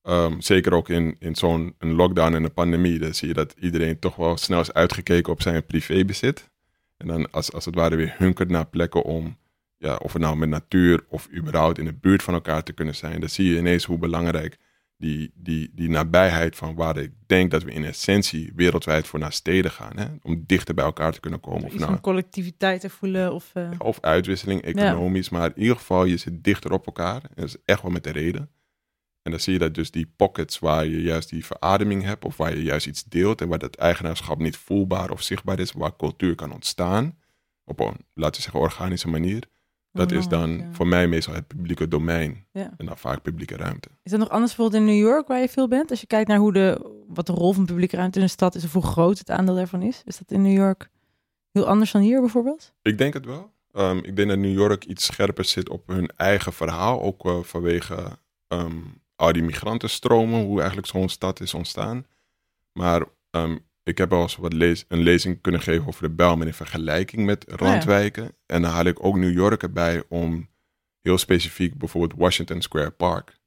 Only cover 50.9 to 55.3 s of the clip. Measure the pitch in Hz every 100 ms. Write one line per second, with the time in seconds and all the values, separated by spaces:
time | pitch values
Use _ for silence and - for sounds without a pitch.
50.9 | _ _ _ _ _ _ 202 - 202 214
51.9 | 208 202 262 247 240 240 311 - _ 107
52.9 | 107 139 139 120 139 202 _ _ 101 95
53.9 | 92 - 98 101 98 98 98 104 101 -
54.9 | 95 - - 101